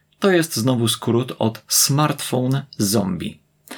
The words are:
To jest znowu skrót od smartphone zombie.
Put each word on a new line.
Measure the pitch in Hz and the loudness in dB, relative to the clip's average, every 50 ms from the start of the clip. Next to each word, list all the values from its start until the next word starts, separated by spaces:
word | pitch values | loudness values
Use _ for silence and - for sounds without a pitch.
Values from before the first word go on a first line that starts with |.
| _ _ _ _ | _ _ _ _
To | - 196 | 2 4
jest | 185 170 160 165 - | 4 4 2 0 -2
znowu | 117 110 131 127 117 117 | -2 0 0 2 2 2
skrót | 110 - - - - 110 120 127 123 - - | 0 0 -2 0 0 0 0 0 -2 -2 -2
od | 113 110 110 - - | -2 -2 -2 -4 -6
smartphone | - - - - - 135 143 151 147 - - - - - 127 127 127 135 139 135 - - | -2 0 0 2 2 2 2 2 0 0 -4 -6 -4 -2 -2 0 0 0 -2 -4 -6 -4
zombie. | - 107 98 107 113 95 92 90 82 - - - - _ _ _ _ _ - - | -2 0 0 2 0 0 0 -4 -6 -6 -10 -10 -12 _ _ _ _ _ -18 -16